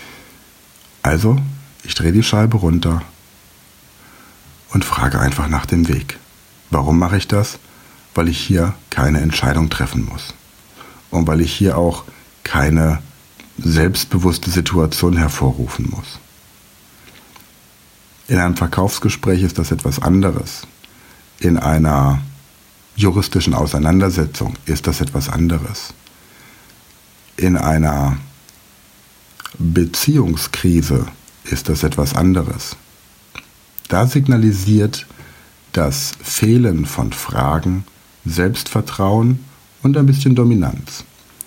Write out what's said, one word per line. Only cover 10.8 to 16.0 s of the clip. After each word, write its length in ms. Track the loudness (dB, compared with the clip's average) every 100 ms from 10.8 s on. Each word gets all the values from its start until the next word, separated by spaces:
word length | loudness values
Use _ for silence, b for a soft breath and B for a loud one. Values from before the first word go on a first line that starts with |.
| B B B
Und 160 | -2 0
weil 140 | 2
ich 140 | 0
hier 240 | 2 0 2
auch 260 | 0 -2 -12 B B _
keine 560 | -6 0 2 2 2 0 -6 -20 -20 -20 -18 -6
selbstbewusste 920 | 0 2 2 0 -2 0 0 0 -2
Situation 680 | -2 0 0 0 0 0 2
hervorrufen 720 | 0 0 -2 -2 -6 -4 -6
muss. 300 | -8